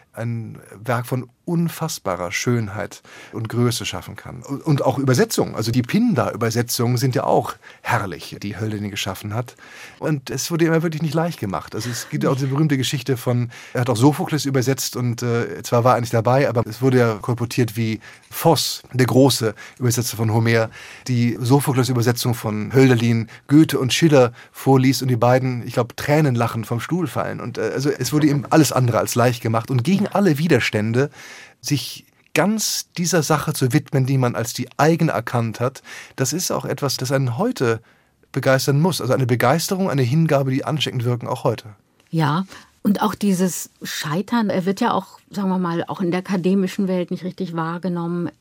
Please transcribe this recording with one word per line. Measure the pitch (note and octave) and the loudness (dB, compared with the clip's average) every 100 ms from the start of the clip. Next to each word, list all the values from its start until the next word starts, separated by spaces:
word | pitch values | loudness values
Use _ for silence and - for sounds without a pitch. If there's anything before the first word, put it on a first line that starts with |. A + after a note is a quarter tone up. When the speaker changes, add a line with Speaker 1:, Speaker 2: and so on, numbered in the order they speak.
| _ | _
Speaker 1:
ein | - A#2 A#2 A2 - - G2+ | -8 -6 -6 -8 -14 -18 -10
Werk | A#2 A#2+ A#2+ | -4 -4 -2
von | B2+ B2 _ - | -6 -6 _ -4
unfassbarer | E3+ E3+ - D#3+ - G2 F2+ F2 | -2 -2 -2 -8 -6 -4 -4 -4
Schönheit | - - A#2+ G#2+ G#2 G2 - - - - | -4 -2 -2 -2 -8 -10 -12 -20 -20 -14
und | A2 A2+ | -10 -6
Größe | A2+ A#2+ - | 0 0 0
schaffen | G2+ F2+ F2+ | -6 -8 -12
kann. | - - E2+ | -16 -16 -16
Und, | - C#3 | -10 -6
und | - C#3 | 0 2
auch | C3+ A#2+ | 2 2
Übersetzungen, | C3 B2+ A3+ - F2+ - | 2 2 2 0 -2 -2
also | A#2 | -2
die | B2 | 0
Pindar-Übersetzungen | A#2 G3+ A#3+ C#3+ G2+ - A2+ A#2 A#2+ - A#2+ B2 | 0 2 2 2 0 -2 -2 -2 -2 -2 0 0
sind | C3+ A#2+ | 0 0
ja | |
auch | - C#3 - - - - | 2 2 0 -6 -16 -12
herrlich, | - A2+ G2 D2 - - | -2 -2 -2 -8 -12 -10
die | G2+ F#2+ | -10 -6
Hölderlin | A2 G#2+ G#2 | -6 -6 -6
geschaffen | G2 G#2 F#2+ G#2 | -6 -6 -8 -6
hat. | G#2+ A#2+ - - - - - | -6 -8 -12 -20 -20 -20 -8
Und | D3+ D3 - | -4 -4 -4
es | C#3+ - | -8 -4
wurde | E3+ E3 | 0 2
immer | E3 | 2
wirklich | E3+ D#3 | 0 -2
nicht | D#3 | -2
leicht | D#3 E3 D#3+ | -2 -2 -4
gemacht. | G#2+ D#2+ - | -6 -6 -6
Also | G#2+ A#2 | -8 -6
es | A#2+ - | -8 -8
gibt | D3+ | -2
ja | D3+ | 0
auch | C3 | 0
diese | C#3 | 0
berühmte | C#3 D#3 C3+ | 0 2 2
Geschichte | B2 C#3+ - B2 | -2 -4 -2 -2
von, | - B2 A#2+ - - | 0 -2 -2 -8 -8
er | B2+ | -2
hat | B2 | 0
auch | A2+ | 6
Sophokles | C#3 C#3+ F#3 D3+ | 6 6 0 -2
übersetzt | C#3 C3 B2 C3+ - | 0 0 2 0 -2
und, | G#2+ B2 A#2 | -4 -2 -2
äh, | B2 A#2 G#2+ - | -2 0 -2 -6
zwar | - A#2+ | -2 2
war | A#2+ A#2 | 4 4
er | |
nicht | A#2 | 2
dabei, | A#2 A2+ C3 C3 | 0 4 4 4
aber | A#2 A2 | 2 -2
es | A2 | 0
wurde | C3 B2+ | 2 4
ja | A#2 G#2+ | 4 2
kolportiert, | - A#2 A#2+ - A#2+ G#2+ | -2 -2 -2 0 -2 0
wie | A2 G#2+ - - - | -4 -4 -8 -20 -16
Voss, | - E3 C3+ - - - | -2 2 2 0 -6 -6
der | B2 B2 | 0 4
große | A#2+ C3+ - A2 - - - | 6 6 4 -2 -4 -12 -4
Übersetzer | B2 A#2+ A#2 G#2+ | -2 0 -2 -2
von | A2+ | 0
Homer, | A2+ A2+ A2+ A2+ - - - - | 2 4 2 2 -4 -20 -12 -2
die | B2 A#2+ G2+ | 0 2 0
Sophokles-Übersetzung | A#2+ C#3 C#3+ C3 B2 B2+ A#2 A#2+ B2+ | 2 4 4 0 2 2 2 0 -2
von | A#2 A2 G#2+ G#2 | -2 -4 -4 0
Hölderlin, | B2+ C3 B2 A#2 A2+ A2+ - - | 6 6 6 2 0 -2 -10 2
Goethe | C#3+ D#3+ C3 | 4 4 2
und | B2 | -2
Schiller | - E3 C#3+ A#2+ - - | 2 4 6 4 2 -20
vorliest | - C3+ C3+ B2+ B2+ | -4 2 4 4 2
und | B2+ | 0
die | B2 | 2
beiden, | A#2+ B2+ C3 B2 G2+ | 4 4 2 -4 -4
ich | |
glaub, | B2+ A#2+ - | -4 -4 -4
Tränen | - D3+ D3+ A#2+ | 0 2 4 2
lachen | A#2 A#2 | 0 -2
vom | G#2+ A#2 | -6 -6
Stuhl | - F3 D3 | -4 -4 -2
fallen. | A2+ F#2+ G#2 | -4 -6 -6
Und, | A2 A#2 | -8 -4
äh, | G#2+ | -4
also | F2 C#3 | -2 -2
es | - B2 | -2 -2
wurde | D3+ D3+ | 2 2
ihm | C#3+ - | 0 2
alles | D#3+ C#3+ | 4 4
andere | - B2 G#2 | 4 2 2
als | G2 A#2+ | 0 2
leicht | A#2+ A#2+ | 2 2
gemacht | A2 A2+ - | 0 -2 0
und | B2+ | 0
gegen | A#2+ F#3+ G3+ | 2 2 2
alle | F#3 G3+ C#3 | 2 2 2
Widerstände | E3 B2+ - G#2+ G#2+ A#2+ D3 - - - - _ | 4 2 2 -2 0 0 0 -4 -20 -20 -20 _
sich | - C#3+ - - - _ _ | -2 -2 -2 -12 -20 _ _
ganz | - F3+ A3 - - - - | 0 2 0 -2 -4 -6 -4
dieser | E3+ F3+ | 0 2
Sache | - D3+ - | 2 0 0
zu | C3+ C3 | 0 2
widmen, | D3+ - C#3 C3 | 2 2 0 2
die | C3+ | 2
man | B2 F#2+ | 2 0
als | A#2 | -4
die | - - - | -6 -6 2
eigene | D3+ E3 E3 | 4 4 2
erkannt | G#2 A2+ A#2+ A2+ G#2+ | 0 -2 -2 -2 -2
hat, | B2 C3+ - - - - | -4 -4 -14 -18 -12 -4
das | C3 | -4
ist | D#3 - | -2 -4
auch | C#3 | -4
etwas, | - B2+ C#3 - | -4 -4 -4 -4
das | B2+ | -2
einen | C#3 C3 A#2+ | 0 0 0
heute | A#3 B3+ A#2+ A2+ - _ _ _ _ | -2 0 0 0 -6 _ _ _ _
begeistern | C#3+ C3+ C3 - C#3 | -2 2 2 4 2
muss. | F3+ C#3+ | 2 0
Also | A#2 | 0
eine | B2+ B2 | 0 2
Begeisterung, | B2 A#2+ E3 - F#3+ F#3+ | 2 4 2 0 -2 -2
eine | C#3 | 0
Hingabe, | B2 D#3 D#3+ C#3 C3+ | 0 2 2 2 0
die | C3 | -2
ansteckend | - D3 - B2+ | -2 -4 -4 -2
wirken, | A#2+ A#2+ B2 | -2 -2 -4
auch | B2 | -2
heute. | C#3 G#2+ G#2+ G#2 _ _ _ | -2 -2 -6 -20 _ _ _
Speaker 2:
Ja, | D#3+ D3 D#3 F#3+ - - _ | -2 0 0 -4 -12 -20 _
und | - G3 | -2 0
auch | G#3+ | -2
dieses | - G3+ F3 F#3 - - _ | -2 -2 0 0 -4 -12 _
Scheitern, | - - D3+ D#3+ G#3 A#3+ G#3+ | -12 -10 -6 -6 -2 -2 0
er | F3+ | -2
wird | F3 G3 | -2 0
ja | C4 | 0
auch, | - - - _ | 0 -4 -12 _
sagen | - F#3+ | -6 -2
wir | F#3 | -2
mal, | F3+ E3+ - | -2 -4 -4
auch | D#3 | -4
in | F3 | -2
der | F3+ | -2
akademischen | F#3 F#3+ F3 G3 F#3 - F#3+ | -2 -2 0 0 0 -2 -2
Welt | F3+ F3 | -2 -4
nicht | F#3 | -6
richtig | F3 - F3+ | -8 -8 -8
wahrgenommen. | E3 E3 E3+ F3+ F3 E3+ F3 F3 - | -6 -6 -6 -4 -4 -4 -4 -6 -8